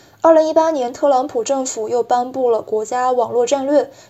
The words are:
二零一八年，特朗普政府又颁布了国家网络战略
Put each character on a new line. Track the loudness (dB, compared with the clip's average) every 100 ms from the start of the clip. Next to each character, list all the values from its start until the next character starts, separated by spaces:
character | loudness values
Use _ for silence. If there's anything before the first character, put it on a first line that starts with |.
| -20 _
二 | 4
零 | 4 4
一 |
八 | 2 0
年， | 0 -4
特 | -2 0
朗 | 2 0
普 | -4 -4
政 | -4 -4
府 | -6 -4
又 | -2
颁 | 0 0 -2
布 | -2 0
了 | 0
国 | -2 -6
家 | -4 -2 0
网 | 0 0
络 | 0 0
战 | 0 2
略 | 2 0 -8 -14